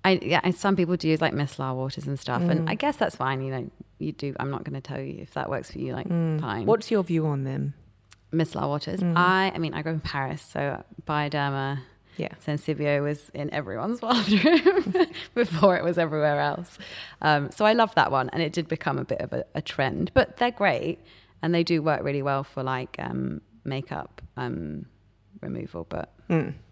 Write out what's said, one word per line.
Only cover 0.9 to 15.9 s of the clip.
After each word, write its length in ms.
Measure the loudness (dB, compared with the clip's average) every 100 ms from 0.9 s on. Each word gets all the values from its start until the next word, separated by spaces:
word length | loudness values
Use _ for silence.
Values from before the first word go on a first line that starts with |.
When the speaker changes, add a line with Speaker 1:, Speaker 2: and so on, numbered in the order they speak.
| 2
Speaker 1:
do 120 | 2
use, 120 | 2
like, 140 | 2
micellar 420 | 0 -2 -4 -4 -2
waters 300 | -4 -6 -6
and 120 | -6
stuff, 240 | -2 0
and 240 | 2 2 0
Speaker 2:
Mm. 40 |
Speaker 1:
I 40 |
guess 220 | 0 -2 0
that's 180 | -2 0
fine. 240 | -2 -2
You 80 | -4
know, 180 | -6 -8 _ -20 _
you 140 | -8
do. 220 | -6 -8 -4
I'm 100 | -4
not 140 | -4
gonna 160 | -6 -10
tell 200 | -8 -8
you 200 | -8 -10
if 120 | -10
that 140 | -8 -4
works 220 | -6 -6
for 80 | -8
you. 140 | -6
Like, 160 | -6 -2
Speaker 2:
Mm. 320 | 0 2 0
Speaker 1:
fine. 260 | -2 -2 4
Speaker 2:
What's 240 | 2 4
your 140 | 0
view 220 | 2 0 0
on 180 | -2
them? 300 | -2 -4 -4 -6 -20 _ _ -20 _
Speaker 1:
Micellar 360 | -2 0 -2 -2
waters. 320 | -2 -4 -2
Speaker 2:
Mm. 140 | 2 4
Speaker 1:
I, 340 | 4 4 2
I 40 | 0
mean, 160 | -4
I 80 | -2
grew 80 | -4
up 60 | -4
in 40 |
Paris, 400 | -4 -4 -4 -6
so 440 | -6 -4 -4 -4 -10 -14
Bioderma, 760 | -4 -2 0 0 0 0 -2 -6 -10 _ _ -8
Speaker 2:
Yeah. 120 | -8 -6 -4
Speaker 1:
Sensibio 560 | -4 -2 -2 2 2
was 260 | 0 -4 -8
in 160 | -8 -4
everyone's 460 | -4 -4 -4 -4 -4
<laughs> 60 | 2
bathroom 1000 | 2 4 4 6 6 6 4 2 2 2 0 -6
before 420 | -2 0 6 6 6
it 60 |
was 160 | 2